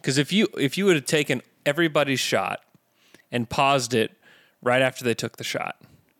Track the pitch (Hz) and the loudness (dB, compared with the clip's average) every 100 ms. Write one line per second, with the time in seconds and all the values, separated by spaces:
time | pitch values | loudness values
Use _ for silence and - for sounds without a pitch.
0 | - 135 139 196 - - 135 180 196 160 | -2 -2 0 0 0 0 -2 0 2 2
1 | - 151 147 127 - _ 147 147 165 151 | 2 0 0 -4 -6 _ -2 0 0 2
2 | 143 127 - 110 95 - _ _ _ _ | 0 0 0 -2 -2 -6 _ _ _ _
3 | _ - _ 120 113 - 139 139 117 123 | _ -20 _ -6 -4 0 2 2 0 0
4 | 110 - _ - _ _ 123 123 131 - | 0 -4 _ -20 _ _ 0 2 2 0
5 | 123 113 113 - - - - - - _ | -2 -2 -6 -8 -8 -6 -8 -10 -20 _
6 | _ | _